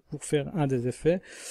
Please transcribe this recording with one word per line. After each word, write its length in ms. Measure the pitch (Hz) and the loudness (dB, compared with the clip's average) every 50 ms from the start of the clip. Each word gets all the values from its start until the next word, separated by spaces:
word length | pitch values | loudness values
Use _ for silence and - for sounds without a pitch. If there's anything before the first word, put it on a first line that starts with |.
| - _ | -6 _
pour 140 | - 143 - | -10 -10 -2
faire 320 | - - 147 139 135 - | 0 0 0 0 0 0
un 120 | 180 147 | 0 2
des 200 | 139 135 123 117 | 2 2 2 0
effets. 340 | 123 120 - - 151 175 185 - - - - - - | 0 -2 0 2 2 2 2 -2 -8 -16 -16 -14 -12